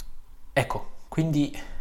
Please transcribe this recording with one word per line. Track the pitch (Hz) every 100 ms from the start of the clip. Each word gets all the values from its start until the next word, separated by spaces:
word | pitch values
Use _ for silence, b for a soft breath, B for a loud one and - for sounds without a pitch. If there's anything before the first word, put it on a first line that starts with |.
| - - - - -
ecco, | - 123 - - - -
quindi | - 160 147 143 - B B